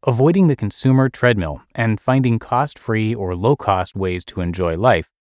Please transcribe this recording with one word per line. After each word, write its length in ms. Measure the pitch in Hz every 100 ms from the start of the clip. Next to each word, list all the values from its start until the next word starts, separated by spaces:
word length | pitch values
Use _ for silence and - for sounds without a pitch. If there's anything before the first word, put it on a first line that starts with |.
Avoiding 440 | - 117 143 180 180
the 80 | 135
consumer 540 | 104 - 131 131 131
treadmill 520 | - 123 107 82 73 _ -
and 240 | 113 107
finding 400 | - 131 127 113
cost-free 720 | - 123 147 - - 110 110
or 220 | 117 92 90
low-cost 640 | 107 143 - 95 90 -
ways 260 | 95 90 -
to 140 | -
enjoy 380 | 87 85 87 82
life 320 | 120 92 - _